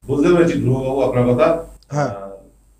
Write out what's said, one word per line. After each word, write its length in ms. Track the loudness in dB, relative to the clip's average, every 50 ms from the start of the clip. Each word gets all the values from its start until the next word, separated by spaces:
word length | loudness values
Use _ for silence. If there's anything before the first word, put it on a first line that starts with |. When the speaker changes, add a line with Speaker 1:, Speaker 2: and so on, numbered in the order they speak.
| -6
Speaker 1:
বুঝতে 260 | -4 -2 2 4 4 4
পেরেছি 280 | 4 4 2 0 -2
ধ্রুববাবু 400 | -2 0 -2 -2 -2 -4 -2 -2
আপনার 340 | -2 0 0 0 0 2 2
কথা। 300 | 2 2 2 2 -4 -6 -16 -20 -20 _ _
Speaker 2:
হ্যাঁ, 160 | -6 -4 -4
Speaker 1:
আহ, 220 | -4 -6 -12 -14 -16 -18 -20 -20 -20 _ _ _ _ _